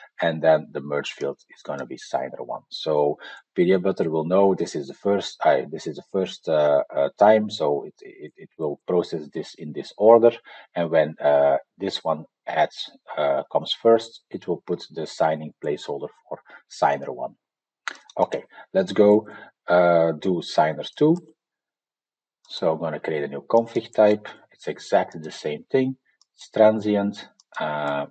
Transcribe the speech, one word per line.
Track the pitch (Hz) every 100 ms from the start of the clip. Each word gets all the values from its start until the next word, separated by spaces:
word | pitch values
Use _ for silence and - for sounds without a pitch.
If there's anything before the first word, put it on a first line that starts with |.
| - -
and | 85 80
then | 80 78 76
the | 76
merge | 71 73 71
field | - 69 67 _
is | -
gonna | - 73
be | 64 -
signer | - - 65 65
one. | 62 - -
So | - - 76 73 73 - - _ -
P |
D | 87
F | 95
Butter | 92 92 87
will | 78
know | 78 92 98
this | 92 85 -
is | 69
the |
first, | - 101 101 92 -
I, | 80 69 67
this | 78 -
is | 71
the | -
first, | 98 92 - -
uh, | 78 76 71 -
uh, | - 69 -
time. | 104 110 107
So | - 76 73 78
it, | -
it, | - - - -
it | 80 -
will | 78 69 -
process | 90 82 85 76
this | 80 76 -
in | 78
this | 71 - -
order. | 107 117 117 117 - - - -
And | 82
when, | 80 78 78
uh, | 76 71 71 69 - _
this | 95 -
one | 82 78 78 _ -
adds, | - - - - - - -
uh, | 71 69 69
comes | 76 76
first, | - 117 113 113 - _
it | 95 -
will | 85
put | - 87 -
the | 78
signing | 78 - 80 80 76 -
placeholder | 76 76 - 71 73 - _
for | - _ - _
signer | - 156 143 139
one. | 127 127 - _ _ _ _ - - _ -
Okay, | - - - - -
let's | 95 92
go, | 98 104 104 107 - - _ -
uh, | 87 87 85 82
do | 78 95 87
signer | - - 78 76 - -
two. | 151 175 - _ _ _ _ _ _ _ _ _ _ _ _
So | - 87
I'm | 80
gonna | 82 73
create | - 78
a | 71
new | 69
config | - 117 117 117 110
type. | - 107 107 - - _
It's | _ -
exactly | - - 101 - 87
the | 78
same | - 78 73
thing. | - 135 131 131 _ _ _ _
It's | -
transient, | - 107 110 104 104 101 104 - _ _ -
uh, | 78 73 73 71 73